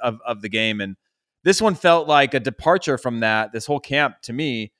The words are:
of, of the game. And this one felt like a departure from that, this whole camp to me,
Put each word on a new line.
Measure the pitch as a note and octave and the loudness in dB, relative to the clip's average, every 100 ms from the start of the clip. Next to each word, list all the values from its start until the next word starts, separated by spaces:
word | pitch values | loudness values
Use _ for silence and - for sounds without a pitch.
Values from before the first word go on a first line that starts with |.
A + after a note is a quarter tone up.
of, | B2 A2 A#2+ | -6 -6 -6
of | A2 | -8
the | G#2 | -6
game. | A2 A2 G#2+ | -2 -2 -2
And | G2 G2 _ _ _ _ | -6 -10 _ _ _ _
this | E3+ G3 | 0 2
one | A3 | 2
felt | E3+ F3+ E3+ D3+ | 2 4 4 4
like | D3 C#3 | 4 4
a | C3+ | 0
departure | A#2 - - F3+ - C3 | -4 -2 2 2 2 -2
from | B2+ A#2 | -2 -2
that, | A2+ A2 A2 | 0 0 0
this | A2+ | -6
whole | - C#3+ | -4 -6
camp | - C#3 C#3+ - | -2 0 0 -4
to | - | -10
me, | A#2+ D#3 A#2 G#2+ _ | -6 -4 -4 -6 _